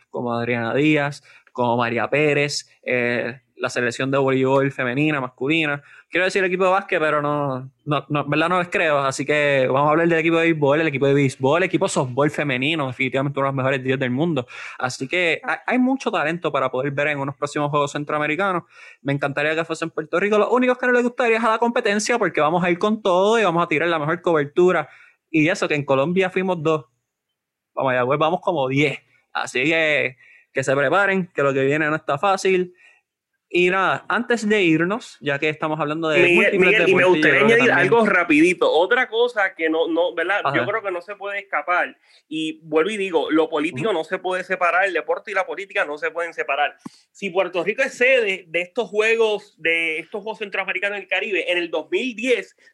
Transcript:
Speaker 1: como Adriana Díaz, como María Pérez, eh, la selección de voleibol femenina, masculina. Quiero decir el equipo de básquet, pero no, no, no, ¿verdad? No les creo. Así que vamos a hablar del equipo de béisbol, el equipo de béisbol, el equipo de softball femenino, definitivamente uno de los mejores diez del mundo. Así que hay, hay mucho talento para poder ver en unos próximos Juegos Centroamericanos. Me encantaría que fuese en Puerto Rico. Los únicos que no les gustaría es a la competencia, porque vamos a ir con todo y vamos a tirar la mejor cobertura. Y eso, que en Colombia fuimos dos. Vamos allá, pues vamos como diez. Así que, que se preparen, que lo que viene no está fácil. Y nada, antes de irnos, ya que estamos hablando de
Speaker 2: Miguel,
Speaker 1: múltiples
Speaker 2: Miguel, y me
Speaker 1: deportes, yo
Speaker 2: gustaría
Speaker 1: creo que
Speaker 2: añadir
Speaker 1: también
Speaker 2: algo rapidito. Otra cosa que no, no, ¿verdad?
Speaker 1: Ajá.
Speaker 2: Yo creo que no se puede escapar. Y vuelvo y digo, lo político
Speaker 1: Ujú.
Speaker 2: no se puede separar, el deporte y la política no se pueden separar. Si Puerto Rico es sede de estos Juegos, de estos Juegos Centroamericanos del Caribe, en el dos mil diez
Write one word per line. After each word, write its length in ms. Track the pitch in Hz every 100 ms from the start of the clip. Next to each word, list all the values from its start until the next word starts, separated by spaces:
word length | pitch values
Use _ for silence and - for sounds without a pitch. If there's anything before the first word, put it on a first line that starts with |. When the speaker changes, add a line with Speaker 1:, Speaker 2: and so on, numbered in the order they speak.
| _
Speaker 1:
como 220 | 143 123
Adriana 440 | 117 120 120 113 123
Díaz, 480 | 151 151 143 143 _ - _
como 240 | - 120 120
María 300 | 117 117 107
Pérez, 600 | 139 151 143 143 - - _
eh, 580 | - 127 120 120 120 - _ -
la 120 | 127
selección 420 | 131 120 120 135
de 60 | 139
voleibol 520 | 135 131 131 135 139
femenina, 500 | - 127 127 151 147
masculina. 600 | 127 - 135 165 151 143 - - -
Quiero 160 | 165 185
decir 180 | 196
el 40 | 185
equipo 180 | 180 190
de 60 |
básquet, 280 | 190 190 180
pero 220 | 156 151
no, 500 | 147 147 143 127 131 _ 147
no, 200 | 147 -
no, 160 | 147 139
¿verdad? 240 | 151 165
No 100 | 180
les 80 | 175
creo. 320 | 202 165 143
Así 260 | 139 131 135
que 420 | 147 143 139 131
vamos 160 | 131 147
a 40 |
hablar 160 | 156 170
del 120 | 165
equipo 160 | 160 165
de 80 |
béisbol, 380 | 165 165 143 147
el 60 | 160
equipo 200 | 135 139
de 60 |
béisbol, 440 | 139 139 - 131 165
el 100 | 185
equipo 180 | 160 190
de 40 |
softball 400 | 180 127 123 151
femenino, 580 | 151 147 127 135 165 135
definitivamente 520 | 123 131 135 143 139
uno 80 | 135
de 40 |
los 40 | 135
mejores 280 | 127 135
diez 140 | 127 131
del 140 | 127
mundo. 340 | 123 175 143 123 - - -
Así 300 | 127 - 135
que 340 | 180 175 151
hay, 140 | 160 160 -
hay 140 | 247
mucho 320 | 254 262 240
talento 400 | 185 151 175 160
para 180 | 139 131
poder 220 | 127 143
ver 160 | 143 147
en 120 | 147
unos 160 | 139 -
próximos 320 | 143 151 147
Juegos 240 | 147 143
Centroamericanos. 680 | 147 147 151 151 151 196 175 - - - -
Me 120 | 143
encantaría 420 | 143 143 135 151 160
que 80 |
fuese 220 | 165 160 165
en 60 |
Puerto 280 | - 156 170
Rico. 180 | 202 214
Los 140 | 208
únicos 260 | 240 254 247
que 100 | 247
no 40 |
les 120 | 247
gustaría 340 | 240 240 240 226
es 60 |
a 80 | 226
la 60 | 220
competencia, 600 | 233 240 214 208 208 240
porque 220 | 185 151
vamos 220 | 151 175
a 60 | 180
ir 80 | 175
con 240 | 208 220
todo 380 | 208 180 196 233
y 40 |
vamos 200 | 196 165
a 40 | 170
tirar 200 | 151 170
la 120 | 165
mejor 220 | 147 175
cobertura. 680 | 180 160 143 - 180 175 147 - - _ _
Y 180 | 160 151
eso, 200 | 196 170
que 80 | 151
en 100 | 143
Colombia 440 | 135 147 180 185
fuimos 320 | 185 190 180
dos. 240 | 156 156 - _ _ _ _ _ _ _ _
Vamos 200 | - 135
allá, 120 | 127 123
pues 140 | 147
vamos 220 | 156 180
como 260 | - 165 131
diez. 320 | 135 143 117 _ _ _
Así 300 | - - 123
que, 540 | 143 165 156 143 127 - - - _
que 100 | -
se 120 | 131 135
preparen, 520 | 147 180 196 190 175
que 80 | -
lo 120 | 139
que 120 | 131 135
viene 240 | 151 156
no 60 | 156
está 220 | - 143
fácil. 560 | 202 190 190 185 180 _ - _ _ _ _ _ _
Y 220 | 170 180
nada, 360 | 190 180 135 -
antes 400 | 196 240 240 208
de 140 | 214
irnos, 540 | 175 156 175 226 - -
ya 160 | 139 139
que 100 | 156
estamos 300 | 151 160 156
hablando 300 | 147 156 160
de 100 | 147
Speaker 2:
Miguel, 160 | 180 175
Speaker 1:
múltiples 240 | 202 190
Speaker 2:
Miguel, 300 | 185 214 -
y 60 | 180
me 60 |
Speaker 1:
deportes, 0 |
yo 80 | 185
Speaker 2:
gustaría 280 | 160 151 170
Speaker 1:
creo 100 | 214
que 60 |
Speaker 2:
añadir 160 | 233 247
Speaker 1:
también 240 | 175 180
Speaker 2:
algo 120 | 233 208
rapidito. 640 | 180 170 151 175 175 139
Otra 360 | 147 190 247 240
cosa 460 | 220 240 233 190
que 160 | - 160
no, 180 | 160 165
no, 280 | 165 175 165
¿verdad? 260 | 165 202
Speaker 1:
Ajá. 140 | - -
Speaker 2:
Yo 80 | -
creo 160 | 220
que 100 | 196
no 80 | 175
se 140 | 175 202
puede 240 | 196 202
escapar. 560 | 196 156 160 180 135 - _ _ -
Y 320 | 156 160 160
vuelvo 260 | 160 156 185
y 80 | 214
digo, 320 | 190 165 135
lo 180 | 156 156
político 420 | 160 147 127 202
Speaker 1:
Ujú. 80 | 175
Speaker 2:
no 40 |
se 140 | 160 185
puede 260 | 185 185
separar, 420 | 185 180 175 170 196
el 80 |
deporte 380 | 165 151 180 220
y 40 | 196
la 100 | 185
política 400 | 156 196 196 160
no 120 | 151
se 140 | 160
pueden 220 | 156 170
separar. 420 | 165 147 139 143 - - _ _
Si 180 | - 196
Puerto 340 | 175 175 175
Rico 200 | 170 220
es 100 | 269
sede 520 | - 247 262 208 185 160
de 140 | 165
estos 280 | 175 - 202
Juegos, 640 | 208 220 226 220 202 - _
de 420 | 160 165 165 156
estos 240 | 156 208
Juegos 160 | 208 208
Centroamericanos 580 | 208 196 190 185 202 202
del 100 | 185
Caribe, 420 | 185 220 180 156
en 80 | 175
el 120 | 165
dos 180 | 165 147
mil 240 | 185 254 214
diez 420 | 254 220 190 _ -